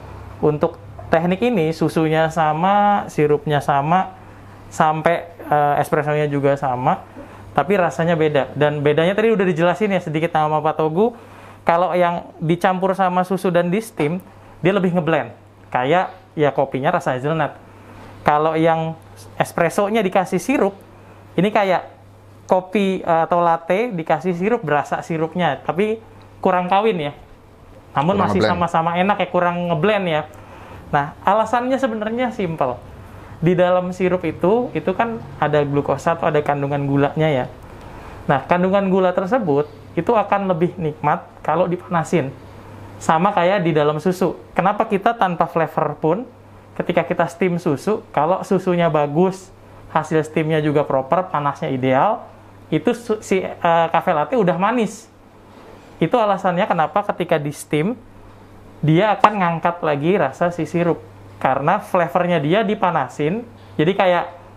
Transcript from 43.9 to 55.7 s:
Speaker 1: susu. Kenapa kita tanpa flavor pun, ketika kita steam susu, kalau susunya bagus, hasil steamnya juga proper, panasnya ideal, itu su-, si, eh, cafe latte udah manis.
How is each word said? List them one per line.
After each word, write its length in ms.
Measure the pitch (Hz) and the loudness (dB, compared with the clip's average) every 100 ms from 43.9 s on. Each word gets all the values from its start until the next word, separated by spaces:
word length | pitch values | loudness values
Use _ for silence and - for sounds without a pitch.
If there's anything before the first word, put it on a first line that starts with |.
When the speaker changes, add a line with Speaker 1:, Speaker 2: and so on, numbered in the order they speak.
| 151 | 2
Speaker 1:
susu. 320 | 185 180 180 - - | -2 0 -2 -2 -6
Kenapa 320 | - 180 208 226 | -2 0 0 -2
kita 280 | 196 180 | 0 0
tanpa 360 | 175 190 165 170 | 0 0 0 -2
flavor 480 | 170 156 - 151 147 | 0 -2 0 -2 -2
pun, 200 | 156 185 254 - - - - - | 0 0 -4 -16 -20 -20 -14 -6
ketika 260 | - 175 | 0 0
kita 220 | 175 175 165 | 0 0 0
steam 300 | - 185 175 | 0 0 0
susu, 480 | 170 135 - 220 - | 0 0 0 -2 -2
kalau 320 | 147 151 185 | 0 2 0
susunya 420 | 180 185 185 175 170 | 0 0 2 2 2
bagus, 560 | 156 143 147 185 190 - - - - - | 2 2 2 0 0 -12 -20 -20 -20 -4
hasil 300 | 160 151 156 | -4 0 0
steamnya 380 | 151 170 156 160 | 0 -2 0 0
juga 240 | 151 147 | 2 0
proper, 420 | 139 135 127 170 180 | 2 0 0 -2 0
panasnya 400 | 147 143 139 156 | -2 -2 -4 -4
ideal, 560 | 131 131 131 190 240 - - - - - | -2 2 4 2 0 -8 -20 -20 -20 -4
itu 240 | 156 196 | -2 0
su-, 280 | 233 - 214 | -2 -4 -6
si, 160 | - 190 | 0 -2
eh, 460 | - - 175 170 165 | -2 -2 2 4 2
cafe 240 | 165 185 | 0 0
latte 240 | 156 151 247 | 0 0 0
udah 200 | 180 170 | 0 2
manis. 480 | 202 247 208 - - - - - - - - | 0 0 -2 -6 -18 -20 -20 -20 -20 -20 -20